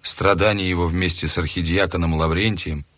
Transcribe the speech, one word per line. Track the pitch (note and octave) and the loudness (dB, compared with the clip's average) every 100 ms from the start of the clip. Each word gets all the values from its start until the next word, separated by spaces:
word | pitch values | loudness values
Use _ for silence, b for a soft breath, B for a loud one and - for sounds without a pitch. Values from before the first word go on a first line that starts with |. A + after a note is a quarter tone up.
Страдание | - - G2 F#2 G#2+ G#2 F#2 | -6 0 2 4 4 2 0
его | F2 F2 | 0 0
вместе | F2 F#2 - D#2+ | 0 0 -2 -4
с | - | -2
архидиаконом | D#2+ F#2 E2 F#2 F#2 F2+ E2 D#2+ | -4 -4 0 0 0 0 0 0
Лаврентием | D#2+ E2 A2 G2 - D2+ - | 0 0 0 -2 -6 -8 -10